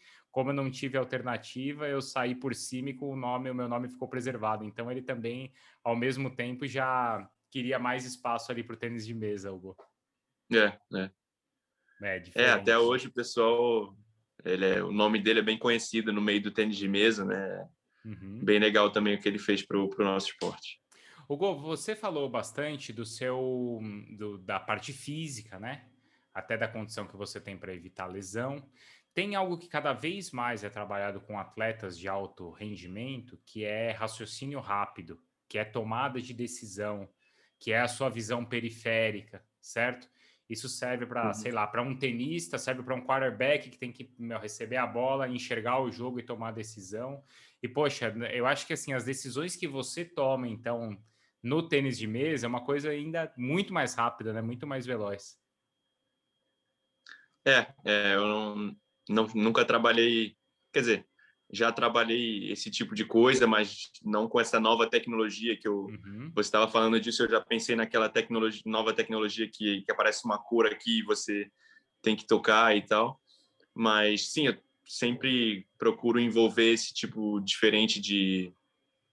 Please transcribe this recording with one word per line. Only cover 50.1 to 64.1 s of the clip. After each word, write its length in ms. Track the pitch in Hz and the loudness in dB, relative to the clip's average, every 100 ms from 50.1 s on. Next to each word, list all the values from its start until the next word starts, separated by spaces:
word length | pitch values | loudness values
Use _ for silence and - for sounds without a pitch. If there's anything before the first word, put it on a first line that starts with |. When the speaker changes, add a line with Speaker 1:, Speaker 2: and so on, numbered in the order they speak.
| - 135 131 123 | -2 0 0 -2
Speaker 1:
então, 540 | 110 117 117 113 101 - _ _ _ | -6 -4 -4 -6 -10 -16 _ _ _
no 260 | 117 151 165 | -2 -2 2
tênis 300 | 143 135 110 | 2 2 -2
de 100 | 110 | -4
mesa 380 | 113 151 147 117 | -2 -2 -2 -2
é 40 | |
uma 140 | 120 | -4
coisa 260 | 131 143 151 | -2 -2 -2
ainda 420 | 147 151 165 160 - | -6 -4 -6 -6 -6
muito 360 | 123 165 196 | -2 -2 0
mais 220 | 180 127 - | 0 0 2
rápida, 380 | 117 - 110 | 0 0 -6
né? 80 | 110 | -4
Muito 260 | 113 120 147 | -4 -6 -6
mais 180 | 135 123 | -6 -4
veloz. 520 | 117 101 98 - - _ _ _ _ _ _ _ _ _ _ _ _ _ _ _ _ - - _ _ 139 | -4 -4 -6 -12 -20 _ _ _ _ _ _ _ _ _ _ _ _ _ _ _ _ -20 -20 _ _ 4
Speaker 2:
É, 220 | 131 117 - | 6 4 -2
é, 320 | 107 104 101 98 | 2 4 4 4
eu 100 | 104 | 4
não, 500 | 107 107 104 104 - _ _ - | 0 -2 -4 -6 -8 _ _ 0
não, 180 | 107 110 113 | 2 2 2
nunca 300 | 110 120 120 | 4 4 6
trabalhei, 720 | 117 117 117 117 113 107 - _ _ _ | 6 6 6 6 4 0 -6 _ _ _
quer 80 | 143 | 0
dizer, 280 | 120 101 - _ _ _ _ | 2 2 0 _ _ _ _
já 200 | 98 113 | 0 2
trabalhei 800 | 113 120 117 113 117 117 104 98 | 4 2 4 2 2 0 -4 -6
esse 220 | 101 113 | -6 -6
tipo 240 | - 110 107 | -6 -4 -4
de 100 | 107 | 2
coisa, 400 | 113 123 131 117 | 6 8 8 6
mas 460 | 110 104 - - - | 6 2 -4 -14 -10
não 260 | 107 | -2